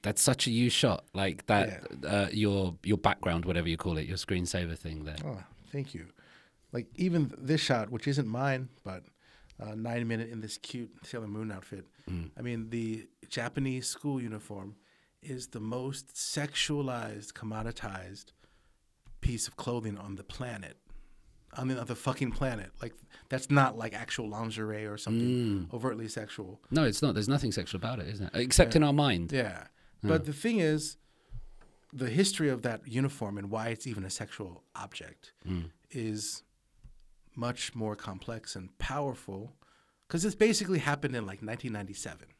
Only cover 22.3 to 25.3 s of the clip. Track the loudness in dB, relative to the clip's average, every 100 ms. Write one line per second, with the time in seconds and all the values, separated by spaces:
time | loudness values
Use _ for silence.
22.3 | 2 0 -2 -8 -10 -10 -10 -20 -20 -6
23.3 | -4 6 8 8 4 -6 -6 -4 -4 -4
24.3 | -4 -4 -2 -4 -4 -6 -6 0 2 4